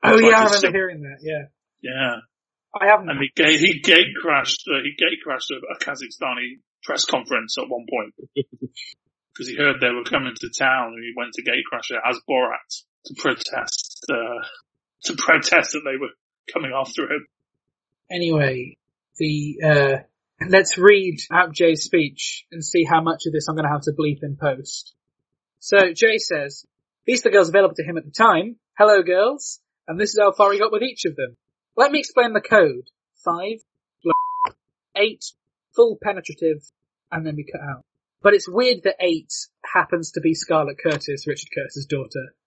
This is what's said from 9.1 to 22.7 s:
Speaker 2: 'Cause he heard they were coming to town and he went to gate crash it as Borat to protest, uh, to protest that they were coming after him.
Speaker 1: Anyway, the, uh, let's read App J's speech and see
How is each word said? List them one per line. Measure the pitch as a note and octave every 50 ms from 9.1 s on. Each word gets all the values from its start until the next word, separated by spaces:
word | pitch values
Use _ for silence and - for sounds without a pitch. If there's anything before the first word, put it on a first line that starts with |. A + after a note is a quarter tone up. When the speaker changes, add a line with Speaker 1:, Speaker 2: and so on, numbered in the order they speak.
| _ _ _ _ _
Speaker 2:
'Cause | - -
he | B2+ C#3+
heard | D3 D3 C#3+ C3+ B2+
they | B2+ B2
were | A#2+ A#2+ A#2+
coming | - - D3 C3+ B2+ B2
to | - - A#2+ - -
town | D3 C3 C3 C3 B2 A2+ A#2
and | A2+ A2+
he | A#2+ A#2
went | B2 A#2+ A#2+ A2
to | - A#2+
gate | B2+ A#2+ C3 C3 -
crash | - A#2+ A2+ -
it | B2+ A#2 A2
as | A#2+ B2+ A#2 _ -
Borat | C#3+ B2+ B2+ A#2 A#2 B2+ - _ - - _ _ _ _ _
to | - -
protest, | - - D3+ B2 - - - - B2 - - - - - - - - - -
uh, | D3 A#2 A#2 A2+ A#2+ A#2 A#2 - - - _ _ _ _ _ _ _ _ _
to | - E3+
protest | D3+ - - E3 D#3 D#3 - - E3+ D3+ - -
that | D3+ D3
they | C#3+ C3+
were | C3+ C#3 B2 - _ _ _ _ _ _ - -
coming | E3+ E3 C3+ B2+
after | C3+ C3+ C3+ - - D3+
him. | - C#3+ D3+ - _ _ _ _ _ _ _ _ _ _ _ _ _ _ _ _ _
Speaker 1:
Anyway, | F#3 F3 F3 E3+ D#3+ D3+ C#3+ C3+ C3 B2+ B2 C#3 - _ _ _ _ _ _ _ _ -
the, | D#3+ D3+ D3+ D3+ D3 D3+ D3 - D#3+
uh, | D#3 D3+ D3 C#3 C#3 C3+ C3+ - _ _ _ _ _ _ _ E3+ F3+
let's | F#3 F#3+ F#3 - -
read | F#3 F3+ G3+ G#3 G3+ F#3+ F#3 E3 C#3+ - -
App | E3+ E3+ F3+ E3+ D3+
J's | - F3 E3+ E3 D3+ -
speech | - - F3 D#3 C#3+ - - - - - - - _
and | - E3 D#3
see | -